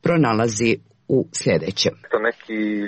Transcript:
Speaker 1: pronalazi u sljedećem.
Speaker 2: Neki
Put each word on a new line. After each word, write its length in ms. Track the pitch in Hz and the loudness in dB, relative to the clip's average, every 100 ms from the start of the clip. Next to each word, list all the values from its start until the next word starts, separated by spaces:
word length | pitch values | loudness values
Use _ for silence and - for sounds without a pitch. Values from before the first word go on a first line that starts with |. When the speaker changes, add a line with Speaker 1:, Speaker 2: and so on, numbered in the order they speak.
Speaker 1:
pronalazi 720 | 170 170 131 110 117 110 120 110 - _ - 131 | 0 2 2 2 0 0 0 0 -4 _ -2 0
u 0 | - - | 0 -2
sljedećem. 540 | - 85 85 - - - - 110 113 | 0 0 0 -2 -2 -2 -6 -2 -2
Speaker 2:
Neki 320 | - - 110 107 104 | -6 -8 -4 -4 -4